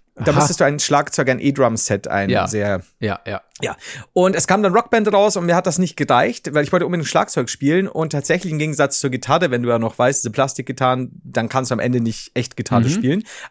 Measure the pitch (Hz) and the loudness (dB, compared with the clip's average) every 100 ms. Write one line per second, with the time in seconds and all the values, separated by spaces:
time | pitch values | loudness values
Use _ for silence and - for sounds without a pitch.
0 | _ - 113 147 147 175 147 147 - 143 | _ -4 0 4 2 4 0 2 0 2
1 | 143 - 131 127 143 139 123 113 - 101 | 0 -2 0 2 0 2 2 2 -2 -2
2 | - 98 98 113 92 107 101 95 - - | -2 -2 0 0 0 0 0 -2 -4 -6
3 | 107 95 - 101 _ - - - - - | -6 -6 -8 -12 _ -10 -10 -10 -14 -16
4 | - - 180 190 - 190 202 175 - 226 | -4 2 2 2 2 2 4 2 2 2
5 | 214 202 208 208 170 170 180 165 185 - | 2 4 2 2 2 2 2 0 -2 -2
6 | 143 123 170 240 - 147 147 180 170 170 | 2 4 2 -2 -4 -2 0 0 0 -4
7 | 151 170 208 - 123 - 139 170 196 - | 0 0 0 -2 -4 -2 0 2 0 -4
8 | 160 147 - 175 180 156 156 147 139 - | -4 -4 0 -2 -2 -4 -2 0 0 0
9 | 139 123 - 156 170 123 120 117 113 - | -2 -4 0 2 2 0 0 0 0 0
10 | 127 139 120 110 135 - 127 123 127 127 | 0 0 -4 -2 -2 -2 -8 -2 0 0
11 | 127 - - - 113 131 127 120 123 123 | -4 -12 -6 -4 -2 -2 -2 -2 0 0
12 | 113 110 - - 120 - - 107 120 180 | -2 -4 -8 -6 -6 -6 -2 2 2 0
13 | 127 175 - - - | 0 -2 -4 -14 -12